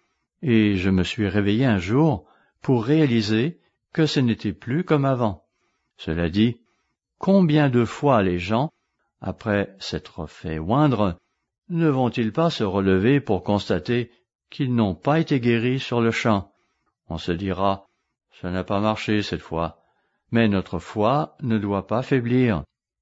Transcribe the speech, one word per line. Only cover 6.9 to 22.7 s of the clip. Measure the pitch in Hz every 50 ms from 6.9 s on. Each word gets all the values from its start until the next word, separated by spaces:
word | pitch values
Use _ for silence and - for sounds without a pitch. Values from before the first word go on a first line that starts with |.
| _ _ _ _ _ -
combien | - 185 196 196 185 160 147 151 147 139
de | 120 120 117
fois | 107 - - - 143 131 110 98
les | 95 90 87
gens, | 87 92 110 120 143 160 _ _ _ _ _ _ _ _ _ -
après | - 95 87 - - 110 104 101 98 - - -
s'être | - - - - - - - - 82
fait | 76 - - - 80 80 78
oindre, | 78 87 117 139 151 147 123 104 104 95 85 - _ _ _ _ _ _ _ _ _ -
ne | 175 165 165 156
vont-ils | 139 131 127 117 - - 117 110 104
pas | 160 165 170
se | 160 - 117
relever | 98 90 101 95 95 95 92 98 120 143 143
pour | 139 - 104 90 -
constater | - 104 101 - - 104 87 - - 120 120 120 - _ _ _ _ _ _ _ _
qu'ils | - - 147 127 123
n'ont | 117 110 98 90
pas | - - 139 147 165
été | 160 - 151 135
guéris | 117 120 117 117 113 127 127 131
sur | - - 127 120
le | 117 113
champ ? | 113 - - 123 107 101 87 - _ _ _ _ _ _ _ _ _ _ _ -
On | 80 80
se | - - 87
dira, « | 87 101 95 92 87 98 101 98 95 - _ _ _ _ _ _ _ _ _ _ -
Ça | - 90
n'a | 90 92 90
pas | 92 107 98
marché | 104 107 110 - - - 107 104 95
cette | - - 80 -
fois. » | - 82 80 82 80 - _ _ _ _ _ _ _ _ _ _ - -
Mais | 117 117 110
notre | 101 95 90 - - 87
foi | - - - 110 104 113 135 147 151 - _ - 156
ne | 123 113 110
doit | 101 101 101 98 95
pas | - 110 117 131
faiblir, | - 143 131 117 117 123 127 127 120 104 78 - -